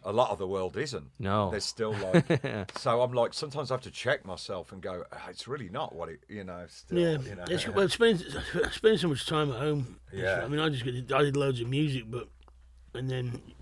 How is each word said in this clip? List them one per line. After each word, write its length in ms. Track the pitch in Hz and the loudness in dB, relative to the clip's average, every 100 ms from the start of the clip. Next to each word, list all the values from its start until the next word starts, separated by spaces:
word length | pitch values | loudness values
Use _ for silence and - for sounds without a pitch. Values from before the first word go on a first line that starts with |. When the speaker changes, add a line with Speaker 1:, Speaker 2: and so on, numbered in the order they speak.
Speaker 1:
a 80 | 95 | -2
lot 180 | 107 120 | 2 2
of 80 | 98 | 2
the 100 | 95 | -2
world 280 | 98 92 87 | -2 -2 -2
isn't. 340 | 147 107 67 - | -4 -6 -10 -6
Speaker 2:
No. 320 | 98 104 101 | 0 2 2
Speaker 1:
They're 100 | 101 | 0
still 320 | - - 110 | -4 -2 -2
like, 800 | 104 95 170 - 151 135 107 95 | -2 4 4 6 2 0 -4 -6
Speaker 2:
<laughs> 40 | - | -4
Speaker 1:
so 220 | 131 117 | 2 4
I'm 100 | 127 | 4
like, 200 | 123 117 | 4 2
sometimes 380 | - 151 139 135 | 0 -6 -6 -2
I 40 | |
have 80 | 127 | -4
to 80 | 98 | -6
check 360 | - 117 143 98 | -4 0 0 -2
myself 460 | 87 - 92 82 | -10 -6 -8 -8
and 100 | 95 | -10
go, 220 | 95 90 - | -8 -8 -10
"Ah, 140 | - 90 | -12 -14
it's 160 | 90 117 | -12 -8
really 220 | 147 95 | -8 -6
not 260 | 117 156 | -6 -6
what 140 | 78 82 | -6 -8
it," 160 | 80 - | -10 -12
you 140 | 104 | -10
know, 220 | 92 87 87 | -10 -10 -12
still, 300 | - - 175 | -14 -4 2
Speaker 3:
Yeah. 200 | 170 156 | 2 2
Speaker 1:
you 160 | 127 98 | -4 -8
know. 80 | - | -4
Speaker 3:
It's, 180 | 180 - | -2 0
well, 200 | 202 190 | 2 2
spending, 380 | - 233 180 - - - 170 151 | 6 4 4 0 -8 -4 -2 -2
spending 260 | - 220 185 | 4 4 6
so 100 | 170 | 2
much 180 | 135 - | 0 0
time 260 | 156 147 | 2 2
at 60 | 117 | 0
home. 420 | 147 147 127 - - | 0 0 -2 -8 -12
Speaker 1:
Yeah. 300 | 95 92 90 | -2 0 0
Speaker 3:
I 40 | 113 | 0
mean, 100 | 147 | 0
I 80 | 160 | 2
just 140 | 135 | 0
get, 260 | 123 123 123 | -2 -4 0
I 100 | 135 | 4
did 140 | 143 139 | 4 4
loads 240 | 139 123 | 2 2
of 80 | 117 | 0
music, 360 | 139 151 131 110 | 2 2 0 -4
but, 200 | 120 - - - - - - - | -8 -8 -16 -20 -20 -20 -20 -12
and 140 | 120 131 | -6 -2
then 320 | 127 123 120 - - | -2 -2 -6 -12 -16